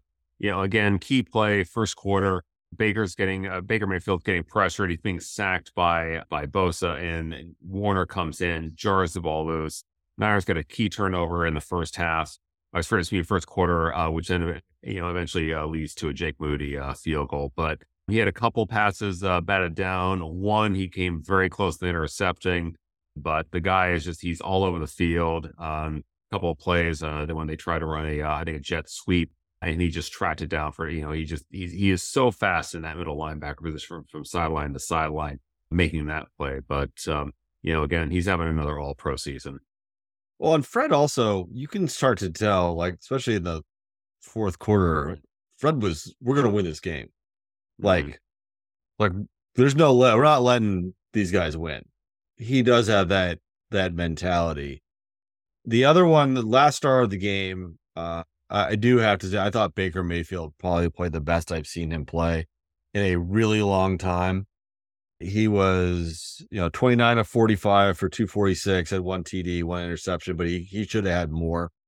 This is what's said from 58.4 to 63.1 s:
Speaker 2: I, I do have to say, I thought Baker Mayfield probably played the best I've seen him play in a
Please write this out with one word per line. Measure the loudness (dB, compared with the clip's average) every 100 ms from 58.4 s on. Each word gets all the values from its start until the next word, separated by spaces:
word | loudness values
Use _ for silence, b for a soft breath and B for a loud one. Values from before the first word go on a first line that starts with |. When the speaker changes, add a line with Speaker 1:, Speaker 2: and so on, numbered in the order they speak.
| -4
Speaker 2:
I, | -2 0
I | 2
do | 4 6
have | 6 2
to | 0
say, | 0
I | 0
thought | 2 0
Baker | 0 -2 -2
Mayfield | -2 -2 -4 -8 -8 -6
probably | 0 2 0
played | -2 -4
the | -4
best | 0 0 -2
I've | -6 -6
seen | -6 -6
him | -6 -4
play | -2 0 0 -4 _ _ _ _
in | -2
a | 0